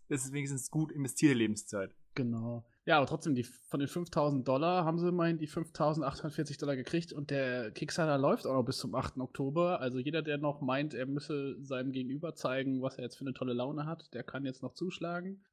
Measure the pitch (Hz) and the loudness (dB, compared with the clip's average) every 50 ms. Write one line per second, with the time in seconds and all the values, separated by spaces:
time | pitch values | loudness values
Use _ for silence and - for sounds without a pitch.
0 | - - 151 135 131 135 135 143 139 139 143 127 - - - 151 156 147 - 147 | -6 -4 -2 -2 -2 -2 -4 -4 -2 -2 -2 -4 -4 -2 0 0 0 0 0 -4
1 | 139 120 - - 160 147 135 117 110 107 104 - - - 107 101 95 - - - | -4 -2 2 6 6 6 8 6 4 4 2 -2 -4 -6 -4 -4 -4 -4 -8 -18
2 | - - - - 123 117 117 113 113 117 120 117 - _ _ _ - 180 165 147 | -18 -8 -4 -2 -2 0 0 -2 -2 -4 -4 -6 -8 _ _ _ 2 4 6 6
3 | 131 123 160 151 - 165 135 123 117 - - - - - - 143 143 135 - 175 | 6 4 0 -2 0 0 2 0 0 -4 -8 -18 -10 -4 -2 -2 -2 0 -2 -4
4 | 175 - - 165 147 147 143 131 120 135 131 135 160 170 180 185 165 160 160 170 | -4 0 2 2 4 4 4 2 2 2 2 4 4 4 2 2 2 2 2 2
5 | 175 175 180 175 165 165 165 156 156 147 - 170 160 - - - 156 151 156 160 | 2 2 2 4 4 2 2 0 -2 -4 -4 -4 -4 -4 -2 2 2 2 4 2
6 | 143 135 - - - 151 143 - 151 147 143 - 147 143 139 131 123 - - 170 | 0 -2 -4 -4 -6 -6 -2 -2 -4 -4 -4 -4 -2 0 0 -2 -2 0 0 -2
7 | 170 - - 151 143 143 139 139 131 127 123 123 113 110 - - 156 147 - - | -2 -2 -8 -8 -4 -2 0 0 2 0 0 -2 -2 -4 -6 -6 -6 -4 0 0
8 | 160 156 143 135 135 151 220 247 - - 131 131 117 131 127 - - 113 101 127 | 2 2 4 4 6 4 4 2 2 2 4 4 4 2 0 -4 -4 -2 -2 0
9 | 131 - - 131 127 - - - 139 135 147 170 175 175 180 - 131 127 123 131 | -2 -2 -4 -4 -6 -6 -4 -2 -2 0 2 4 4 4 2 2 0 0 -2 0
10 | 127 151 156 160 156 151 147 143 151 147 147 147 143 131 131 139 147 151 - 117 | -2 0 0 0 0 0 -2 0 0 0 0 0 0 2 2 2 0 0 -2 -4
11 | 131 135 139 143 - - 151 143 139 139 - - 143 135 135 127 127 139 131 131 | -2 -2 -2 -2 -2 -2 -2 -2 -2 -4 -6 -6 -6 -4 -2 -2 -2 -2 -2 -2
12 | 127 123 131 147 170 160 - - - 135 127 135 131 135 131 127 127 131 - - | -2 -2 -4 -4 -4 -6 -6 -2 -2 0 0 2 2 2 0 0 0 -2 -4 -4
13 | 127 120 - - 139 135 120 - 131 127 120 120 123 139 151 147 151 156 165 165 | -8 -8 -8 -6 -6 -6 -4 -4 -2 -2 0 0 -2 -2 -2 -4 -4 -4 -6 -8
14 | - - - 117 - - - 131 139 131 127 - - - - - 175 185 - - | -10 -12 -10 -10 -10 -8 -6 -6 -4 -6 -6 -6 -10 -10 -6 -6 -6 -6 -4 -6
15 | 170 170 175 175 180 190 196 196 _ _ | -6 -4 -4 -4 -6 -8 -10 -12 _ _